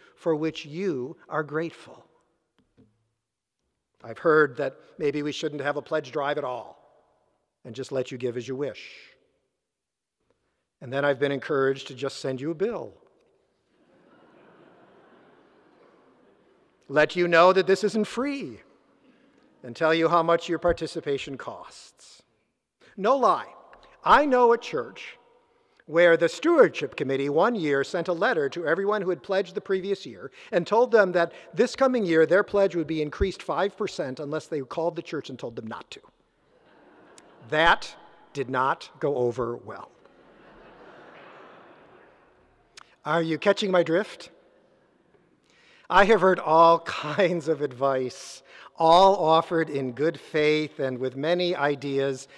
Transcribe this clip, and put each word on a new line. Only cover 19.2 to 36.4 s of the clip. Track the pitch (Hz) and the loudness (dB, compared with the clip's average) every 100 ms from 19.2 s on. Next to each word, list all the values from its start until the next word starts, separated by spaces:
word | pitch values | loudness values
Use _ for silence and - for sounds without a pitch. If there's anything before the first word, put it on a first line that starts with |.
| _ _ _ _ | _ _ _ _
and | 123 | -16
tell | 117 160 | -2 0
you | 165 160 | 2 2
how | 170 | 2
much | 165 170 - | 2 0 0
your | 165 | -2
participation | 175 165 160 170 - 139 - 131 | -2 -2 -6 -8 -6 -6 -8 -12
costs. | - 95 - - - _ - - _ _ _ _ _ _ _ - | -14 -14 -18 -20 -20 _ -20 -20 _ _ _ _ _ _ _ -4
No | 196 277 | 0 2
lie, | 226 151 104 - - - _ _ | 2 2 -2 -18 -20 -20 _ _
I | - 226 | 4 6
know | 294 247 240 | 6 4 4
a | 233 | 4
church | - 151 117 - - - _ _ _ _ _ _ - | 0 -8 -8 -12 -20 -20 _ _ _ _ _ _ -4
where | 160 175 165 | 4 6 6
the | 165 | 2
stewardship | - 311 339 190 - 143 - | 0 2 6 6 4 -8 -6
committee | 135 135 143 | -4 -2 0
one | 147 208 | 2 2
year | 233 156 139 | 0 0 0
sent | 135 180 165 | 0 -4 -4
a | |
letter | 170 208 170 139 | -2 0 0 -2
to | 170 156 | -4 -4
everyone | 170 196 208 | -2 0 -2
who | 185 | -2
had | 165 | -6
pledged | - 190 180 | -2 -4 -4
the | 170 | -8
previous | - 190 185 190 | -4 -4 -4 -6
year | - 101 113 - - | -8 -16 -16 -18 -4
and | 190 170 | -2 0
told | 214 247 | 2 4
them | 220 190 | 4 4
that | 175 170 - - | 2 0 -4 -12
this | 165 240 | 0 0
coming | - 269 254 | 2 0 2
year | 190 160 156 | 2 4 6
their | 180 | 4
pledge | 202 202 196 175 | 2 0 0 0
would | 151 | -4
be | 160 | -4
increased | 151 - 196 - | -6 -2 -4 -4
five | - 151 196 | -6 -2 -2
percent | - 208 - 143 131 | -4 -8 -6 -8 -6
unless | 147 156 - | -8 -8 -6
they | 151 | -8
called | 131 - 165 160 | -8 -4 -4 -4
the | |
church | - 156 135 | -10 -10 -10
and | 127 | -12
told | 127 113 | -12 -12
them | 110 | -12
not | - - | -14 -16
to. | - _ _ _ _ | -20 _ _ _ _